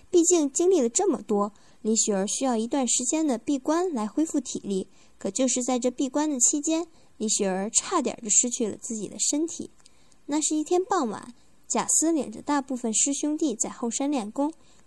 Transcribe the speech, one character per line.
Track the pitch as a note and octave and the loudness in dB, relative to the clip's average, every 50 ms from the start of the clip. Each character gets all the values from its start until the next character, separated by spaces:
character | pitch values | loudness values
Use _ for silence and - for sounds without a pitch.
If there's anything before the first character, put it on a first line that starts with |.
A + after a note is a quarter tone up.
| - - | -8 2
毕 | - F4+ D#4+ | 4 4 6
竟 | - F4+ E4+ D4 C#4 | 6 4 4 4 2
经 | - - E4+ F4+ | 2 4 4 6
历 | G4 E4+ | 6 6
了 | B3+ A#3 | 4 4
这 | - - F#4+ G4+ | 2 2 2 2
么 | C#4+ - | 2 0
多， | G#3+ - A3 G3+ G3+ G#3 - - - - - - - | 0 0 0 0 0 0 -4 -10 -20 -20 -20 -4 0
李 | G#3+ A3+ | 0 2
雪 | A3 - - G#3 | 2 2 2 2
儿 | F#3+ F#3+ | 0 0
需 | G#3 - - C4+ | 0 -2 -2 0
要 | C4 B3 | 0 0
一 | A3 A3 | 0 0
段 | A#3 D4+ C#4+ C4 | 0 0 0 0
时 | A#3+ - - B3 | 2 0 0 0
间 | - - D#4 D#4+ | 0 0 0 2
的 | D4+ B3 | 0 0
闭 | A3 - - D4 C4 | -2 -2 -2 -2 -2
关 | - - D4+ E4+ F4+ F#4+ D#4+ | 0 0 0 2 2 0 0
来 | A#3 G#3+ | -2 -4
恢 | G#3+ - - D#4 | -2 0 -2 -2
复 | D#4+ - D4 | 0 0 -4
体 | - - - - | -4 -4 -8 -8
力。 | - G3+ G3 F#3+ - - - - - - - - | -6 -4 -4 -4 -4 -6 -12 -20 -20 -20 -18 -8
可 | - G#3+ | -8 -6
就 | G3 - C4 B3+ | 0 0 0 2
是 | - B3+ B3 | 2 0 0
在 | B3 B3+ B3 | 0 0 0
这 | A#3+ B3+ | 0 -2
闭 | B3 - D4 B3+ | 0 0 -2 -2
关 | C4 D4 D4+ D#4 | 0 0 0 0
的 | D4 B3 | 0 2
期 | A#3 - - D4 | 2 2 2 0
间， | C#4+ D#4 D#4+ D#4+ F4 - - - - - - - | 0 0 0 0 -2 -4 -10 -18 -20 -20 -8 -6
李 | A3 A3 | -2 -2
雪 | - - G#3+ F#3+ | 0 0 0 0
儿 | F#3 F#3+ G3 A3 | 0 0 -2 -4
差 | - - - - - F4 | -6 -8 -8 -4 -2 -2
点 | C4 - - - - | -2 -2 -4 -6 -6
就 | G#3 | -2
失 | G3 - - B3 | 0 0 0 0
去 | A#3+ - A#3+ G#3 | -2 -4 -4 -4
了 | - | -4
自 | - - - A#3 | -8 -10 -10 -10
己 | A3 G3+ - | -8 -8 -10
的 | - G#3+ | -8 -4
身 | - - - D4 D#4+ | -4 -2 -2 -2 -4
体。 | D#4+ - - - - - - - - - - - - - - - | -4 -6 -10 -12 -14 -16 -20 -20 -20 -20 -20 -20 -20 -20 -20 -8
那 | - C#4+ D#4 | -4 -2 -2
是 | D#4 - D#4+ | 0 0 -2
一 | D#4 D4+ | -2 0
天 | - F4+ F4+ F#4 | 2 2 2 2
傍 | - G#4 F4+ C#4+ A3+ | 2 0 0 0 0
晚， | F#3+ - - - A#3+ - - - - - - | -4 -6 -10 -14 -20 -20 -20 -20 -20 -20 -10
贾 | - - A#3 F3+ - | -4 -2 -2 0 2
斯 | - - D4 D#4+ E4+ | 2 2 2 2 2
领 | D4+ - - | 0 0 -4
着 | - - - | -8 -8 -4
大 | - C#4+ C#4+ | 0 0 0
部 | C#4 - C4+ | 0 -2 -6
分 | A#3+ - A3+ A3 | -4 -4 -2 0
师 | - - C#4+ C#4 | 2 2 2 0
兄 | - - D4 D4+ D#4 | 0 -2 -2 -2 0
弟 | E4+ D4+ B3+ | 0 0 0
在 | A3 - D#4 | -2 -4 -6
后 | - - - A#3 | -4 -4 -4 -4
山 | A#3 - C#4 C#4+ | -2 -2 -2 0
练 | D4 C4 G3+ G3+ | 0 0 -2 -4
功， | A3+ - C#4+ D4 - - - - - - - | -2 -2 -2 -2 -4 -8 -16 -20 -20 -20 -14